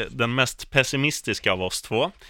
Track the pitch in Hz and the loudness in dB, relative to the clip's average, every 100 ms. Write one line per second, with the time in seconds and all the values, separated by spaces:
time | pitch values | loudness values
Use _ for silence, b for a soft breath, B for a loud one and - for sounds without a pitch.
0 | - 127 117 127 127 - - 139 127 139 | -8 -2 0 2 0 -2 0 2 2 2
1 | 147 - - 104 104 92 92 - - 110 | 0 -2 -4 -2 0 0 0 -4 -2 0
2 | 165 - | 0 -4